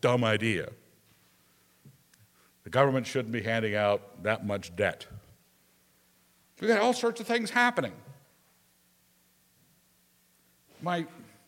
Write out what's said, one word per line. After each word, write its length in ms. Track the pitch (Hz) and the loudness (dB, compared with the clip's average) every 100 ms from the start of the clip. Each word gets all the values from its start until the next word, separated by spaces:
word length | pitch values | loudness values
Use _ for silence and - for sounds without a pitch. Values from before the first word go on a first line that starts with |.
dumb 240 | 131 123 | 2 4
idea. 480 | 110 107 113 90 - - _ _ _ _ _ _ _ _ _ _ - - _ _ _ _ _ _ | 4 2 2 -2 -4 -12 _ _ _ _ _ _ _ _ _ _ -20 -20 _ _ _ _ _ _
The 60 | - | -2
government 360 | 127 139 131 117 | 2 4 2 -2
shouldn't 240 | 131 113 | -4 -4
be 120 | 117 | -4
handing 340 | 107 113 110 104 | -2 -2 0 2
out 480 | 104 101 - - | 2 2 -2 -6
that 200 | 101 110 | -2 -2
much 300 | 101 101 - | -2 -6 -6
debt." 320 | 90 98 - - - - _ _ _ _ _ _ _ _ _ _ _ _ - | -2 -2 -2 -12 -20 -20 _ _ _ _ _ _ _ _ _ _ _ _ -4
We 60 | 208 | 2
got 140 | 214 | 4
all 140 | 233 | 4
sorts 260 | 240 233 233 | 2 -2 -2
of 80 | 214 | -2
things 220 | 233 220 | -2 0
happening. 440 | 247 247 240 120 - - - _ _ _ _ _ _ _ _ _ _ _ _ _ _ _ _ _ _ _ _ _ _ _ _ _ - | 2 2 2 -4 -8 -18 -20 _ _ _ _ _ _ _ _ _ _ _ _ _ _ _ _ _ _ _ _ _ _ _ _ _ -10
My 240 | 170 175 160 - - - | -4 -4 -4 -14 -20 -20